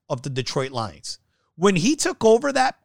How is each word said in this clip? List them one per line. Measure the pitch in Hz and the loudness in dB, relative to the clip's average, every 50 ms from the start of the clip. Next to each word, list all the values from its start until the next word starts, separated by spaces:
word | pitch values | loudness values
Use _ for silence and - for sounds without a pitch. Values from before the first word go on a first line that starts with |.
| _ _ | _ _
of | 151 123 127 | -8 -8 -6
the | 147 | -8
Detroit | 131 131 123 - - 147 131 135 | -6 -6 -6 -4 -4 -6 -6 -4
Lions. | 135 120 110 98 76 - - - - - _ _ _ _ _ _ _ | -6 -8 -8 -8 -10 -14 -14 -14 -14 -14 _ _ _ _ _ _ _
When | - 165 202 190 | 0 2 2 2
he | 170 160 247 320 | 4 2 2 0
took | 294 - 339 262 - - | 0 -2 -4 -4 2 4
over | 220 220 233 269 285 | 4 4 4 4 0
that | 269 269 254 269 - _ | 0 0 0 0 -2 _